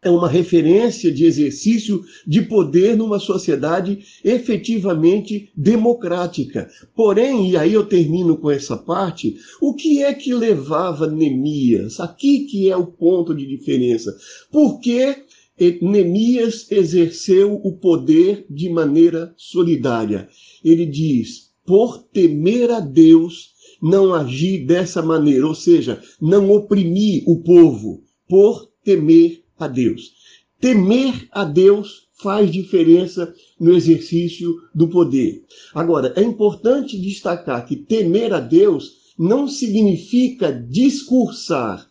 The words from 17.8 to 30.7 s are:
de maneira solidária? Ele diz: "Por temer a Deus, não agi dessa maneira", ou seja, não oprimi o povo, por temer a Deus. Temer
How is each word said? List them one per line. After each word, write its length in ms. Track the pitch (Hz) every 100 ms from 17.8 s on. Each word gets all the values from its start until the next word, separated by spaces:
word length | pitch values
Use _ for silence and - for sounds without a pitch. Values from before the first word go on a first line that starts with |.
| 190 160 131 156 185 202 -
de 200 | 143 175
maneira 680 | 170 156 147 170 165 170 _
solidária? 920 | - 165 170 151 127 117 107 104 95 _ _ _
Ele 220 | 160 165 170
diz: 640 | 139 160 127 107 - _ _ -
"Por 320 | 190 233 -
temer 720 | _ - 175 151 170 240 240
a 80 | 233
Deus, 760 | 156 135 160 165 170 165 - _ _ _
não 320 | 151 196 190
agi 440 | 175 135 131 175 190
dessa 440 | 131 175 185 -
maneira", 440 | 160 160 147 135 151
ou 80 |
seja, 460 | 156 - 170 127 104 - _
não 300 | 156 202 196
oprimi 720 | 208 208 202 170 180 214 175 -
o 140 | 165
povo, 600 | 165 175 165 113 107 - _ _ _
por 420 | 185 202 233 - _
temer 580 | - 185 151 165 170 170 _ _
a 100 | 156
Deus. 440 | 127 120 - - _ _ _ _ _
Temer 680 | 254